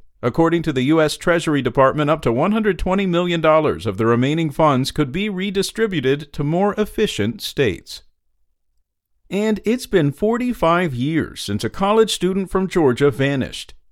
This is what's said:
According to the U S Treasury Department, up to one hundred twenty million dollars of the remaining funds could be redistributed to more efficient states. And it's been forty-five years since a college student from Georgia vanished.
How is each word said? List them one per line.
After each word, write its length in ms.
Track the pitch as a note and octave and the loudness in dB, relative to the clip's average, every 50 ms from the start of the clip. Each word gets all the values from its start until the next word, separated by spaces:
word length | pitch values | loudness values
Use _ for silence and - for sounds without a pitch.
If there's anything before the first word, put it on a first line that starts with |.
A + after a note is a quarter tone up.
| - - _ - - | -18 -20 _ -6 -4
According 400 | B2 - - E3 E3 E3 E3+ D#3 | -2 0 2 2 2 2 0 0
to 100 | D#3+ C#3 | 0 -2
the 100 | C3 B2+ | 0 2
U 160 | C3+ D#3+ D#3+ | 2 4 4
S 180 | D#3 D3+ - | 2 2 0
Treasury 440 | - - F#3 E3+ E3+ D#3+ D#3+ D3+ C#3+ | -2 0 0 0 0 0 0 0 0
Department, 480 | B2+ B2 - C#3 C3 C3+ C3 D3 D3+ C#3+ | 0 0 2 4 4 4 4 2 0 0
up 140 | D#3+ D#3+ - | 0 0 0
to 80 | C3 | 0
one 200 | A2+ B2 D#3 G3 | 0 2 0 0
hundred 280 | G#3+ A3+ G#3+ G#3+ F3+ - | 0 0 0 0 0 0
twenty 260 | - F#3 F#3 G3 G3+ | -2 -2 0 0 0
million 360 | F#3 E3+ E3+ F3+ F3 E3+ E3 | 0 0 0 0 0 0 2
dollars 440 | D#3 D#3 D#3 D#3 D#3 C3 E2 D#2+ F#2 | 4 4 4 4 4 2 -2 -2 -4
of 120 | A2+ F#2+ | -6 -2
the 100 | F#2+ A2 | 0 2
remaining 420 | A2+ A#2+ A#2 B2+ C#3 D3+ E3 E3 D3+ | 2 4 4 2 2 0 0 -2 -2
funds 400 | C3 - D#3+ D3+ C#3 B2+ C3+ - | 0 2 2 2 2 2 -2 -2
could 200 | - - D3+ C3 | -2 -2 -2 -2
be 180 | B2 F#3 G#3 G#3+ | -2 -4 -4 -4
redistributed 1040 | G3 F3+ F#3+ G#3 F#3 G3 F#3+ - - - A3+ A3 F#3 D#3 B2+ C3 C3+ C#3+ D3+ - - | -4 -4 -4 -4 -2 -2 -2 -2 -2 -2 -2 0 0 0 0 0 0 0 -4 -10 -6
to 100 | - D3 | -4 -2
more 300 | D3 D#3+ F3 G3 G#3 F#3 - | 0 0 0 0 0 0 -2
efficient 640 | G#3+ - - - A3 G3 - - G2+ A2+ A#2+ - - | -4 -4 -2 -2 -2 -2 0 -2 -2 -2 -4 -6 -10
states. 580 | - - - C#3 A2 E2+ - - - - - _ _ _ _ _ _ _ _ _ _ _ _ _ _ _ _ _ _ _ _ _ _ _ _ _ - | -8 -2 0 0 0 -2 -4 -10 -16 -18 -18 _ _ _ _ _ _ _ _ _ _ _ _ _ _ _ _ _ _ _ _ _ _ _ _ _ -6
And 300 | - G3 G#3 A3 A3 G3+ - | -4 -2 0 0 -2 -2 0
it's 220 | G#3 A#3 B3 - | -2 -2 -2 -2
been 260 | - - F#3 D3 C#3+ C#3 | 0 2 2 2 2 0
forty-five 840 | - G#3 G#3+ A#3 A#3+ B3 B3 A#3+ - - E3 E3+ F3 F#3 E3+ C3 | 0 0 0 0 0 -2 -4 -2 0 2 2 2 2 0 -2 -2
years 460 | A#2 B2 D3 E3 D3+ G#2+ - - - | -2 -2 -2 0 -2 -2 -4 -6 -10
since 220 | - - G2+ G#2+ - | -6 -4 -4 -4 -4
a 60 | F2+ | -4
college 420 | - - G3 G3 G#3+ A3+ A3 - | -4 -2 0 2 4 4 4 2
student 380 | - - F3+ F3+ F#3+ G3 F#3+ E3+ | 2 -2 -2 -2 0 -2 -4 -2
from 180 | - F#3+ F#3+ | -2 -2 -2
Georgia 440 | E3+ - F#3 D#3+ C3 A#2+ - C#3 C#3+ | 0 0 2 4 4 4 4 2 2
vanished. 640 | A2+ C3+ C3+ C#3 C#3+ C3+ A2 C2+ - - - - - - _ _ | 2 2 -2 -2 0 -2 -4 -6 -8 -12 -14 -16 -20 -20 _ _